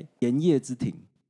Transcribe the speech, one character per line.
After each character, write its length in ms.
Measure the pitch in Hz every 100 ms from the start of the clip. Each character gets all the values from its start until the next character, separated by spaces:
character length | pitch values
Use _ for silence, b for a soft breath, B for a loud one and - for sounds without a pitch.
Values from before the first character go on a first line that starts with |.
| - -
《盐 200 | 120 131
业 180 | 170 143
之 160 | -
庭》 180 | 123 117 - - _ _